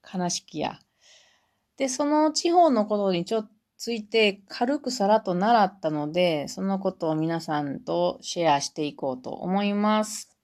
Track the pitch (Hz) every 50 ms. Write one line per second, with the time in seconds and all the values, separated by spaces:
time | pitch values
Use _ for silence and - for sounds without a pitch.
0 | _ - - 185 180 175 175 - _ - - 156 147 - - - _ _ _ _
1 | _ _ - - _ _ _ _ _ _ _ _ _ _ _ _ 269 262 262 -
2 | 294 285 302 302 302 311 302 - - 339 339 359 349 320 254 220 208 208 214 208
3 | 202 196 185 175 175 - 220 220 214 - _ _ _ _ _ _ - 226 233 220
4 | 214 - - 226 220 208 196 202 _ _ - - 247 240 285 294 - 254 254 -
5 | 202 196 214 220 214 196 180 175 196 220 240 226 202 190 - - - 156 151 151
6 | 147 147 160 180 180 175 160 147 139 - - - 190 196 196 190 190 190 185 _
7 | 175 160 156 156 160 165 165 165 160 - 151 147 147 143 135 - - - 165 170
8 | 175 180 - - - - - 180 170 160 143 139 139 - _ - 151 147 143 -
9 | - 135 127 127 - - - - - 180 185 202 202 202 202 202 208 214 214 214
10 | 214 214 - - - _ _ _